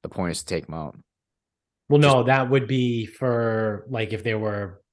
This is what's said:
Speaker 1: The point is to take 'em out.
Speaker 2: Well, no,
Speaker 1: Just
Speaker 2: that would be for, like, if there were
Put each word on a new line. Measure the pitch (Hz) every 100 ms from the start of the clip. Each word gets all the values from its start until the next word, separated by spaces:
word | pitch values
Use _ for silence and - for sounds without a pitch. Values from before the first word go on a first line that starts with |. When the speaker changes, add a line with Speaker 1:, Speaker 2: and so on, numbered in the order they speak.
Speaker 1:
The | -
point | - 87
is | 80
to |
take | - 85 78
'em |
out. | 80 73 - _ _ _ _ _ _ _ _ -
Speaker 2:
Well, | 147
no, | 147 131
Speaker 1:
Just | 123
Speaker 2:
that | 135 127
would | 135 117
be | 131 123 117 107
for, | - 127 117 113 110 110 104 120
like, | 120 110
if | 110
there | 117 110
were | 107 101 98 90 _